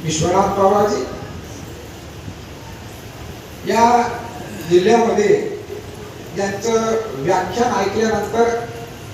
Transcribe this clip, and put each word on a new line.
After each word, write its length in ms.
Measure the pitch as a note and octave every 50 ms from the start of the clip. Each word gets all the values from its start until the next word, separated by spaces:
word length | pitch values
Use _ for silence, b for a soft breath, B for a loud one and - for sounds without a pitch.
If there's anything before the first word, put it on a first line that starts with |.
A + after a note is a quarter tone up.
| -
विश्वनाथ 540 | D#3 D#3 - D#3+ F3 F3+ G3 G3+ F#3+ G3 G3
बाबाजी, 460 | G3 G3 G#3 G#3 G#3 G#3 - C3 B2+ - - - - - - - - - - - - - - - - - - - - - - - - - - - - - - - - - - - - - - - - - - - - - - - - - - - - -
या 160 | G#3+ A3+ A#3 A#3+ A#3+ A#3 - - - - - - - - - - - - D#3+ E3
जिल्ह्यामध्ये 680 | F3 F3+ F#3+ G#3+ A#3 A3 G#3 G3+ G3 G#3 G3+ - - - - - - - - - - - - - - - - - - - - - -
ज्यांचं 600 | F#3+ G3 G3+ G3+ G3+ - A#3 A3+ A3+ A3+ A3 A3 A3 - - -
व्याख्यान 580 | C#3 C#3 E3+ F#3+ F#3 F#3 - - A#3 A#3 - G3+
ऐकल्यानंतर 800 | G3 G3 G3 G3+ A3 A3 G#3+ G#3+ G#3 G#3 G3 - A#3 A#3 A#3 A#3 A#3 - - - - - - - - - -